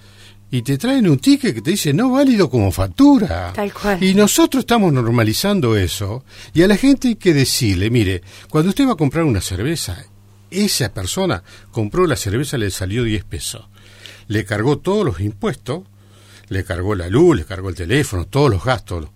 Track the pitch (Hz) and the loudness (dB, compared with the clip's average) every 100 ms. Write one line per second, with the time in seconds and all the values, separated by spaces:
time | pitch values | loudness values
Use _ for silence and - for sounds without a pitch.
0 | - - - - - 127 120 135 240 269 | -20 -20 -20 -20 -8 -6 -2 -2 0 2
1 | 196 135 - 277 220 113 104 202 156 143 | 2 4 4 2 2 -2 -2 -2 0 0
2 | 254 254 277 220 170 123 98 - 95 - | 2 2 4 4 2 2 0 0 -2 4
3 | 277 269 185 87 90 98 202 - 208 185 | 6 6 2 -4 -6 -6 -6 -4 -4 0
4 | 190 190 208 - 330 262 - 233 190 131 | 2 4 4 4 2 2 0 2 4 2
5 | 117 120 110 107 190 202 120 107 92 - | 2 2 2 0 0 0 2 0 0 -4
6 | 98 120 - - - 151 185 196 269 277 | -8 -10 -14 -20 -4 2 4 4 4 2
7 | 254 214 180 147 127 - 117 90 104 123 | 0 0 2 2 2 0 0 0 0 2
8 | 95 92 - - - 151 175 196 269 208 | 0 -2 -8 -20 -4 0 0 2 0 0
9 | 143 160 160 101 - 90 127 165 - 85 | -2 0 0 0 -2 -6 -6 -6 -8 -12
10 | - - _ - - 185 208 - 110 - | -16 -20 _ -20 -10 -4 -2 0 -4 -4
11 | 92 - 190 92 - - - - 107 165 | -6 -4 -2 -4 -8 -20 -10 -6 -4 0
12 | 180 123 104 107 139 139 101 - 92 113 | 0 0 -2 -4 -2 -4 -4 -4 -4 -2
13 | 117 107 - - - - - - - - | -2 -2 -6 -10 -10 -12 -18 -20 -20 -20
14 | - - - 104 101 104 117 143 175 208 | -20 -20 -6 -4 -4 -2 0 0 0 0
15 | 175 92 104 104 220 143 - 160 - _ | 0 -2 -6 -4 -6 -6 -8 -10 -12 _
16 | _ - - - - 95 - 87 90 104 | _ -20 -20 -20 -8 -6 -4 -4 -4 -4
17 | 85 110 175 143 78 92 95 87 82 135 | 0 4 4 4 -2 -8 -8 -8 -2 -2
18 | 139 87 82 135 143 95 123 127 - 87 | -2 -4 -4 0 2 0 -2 -4 -6 -10
19 | 76 | -10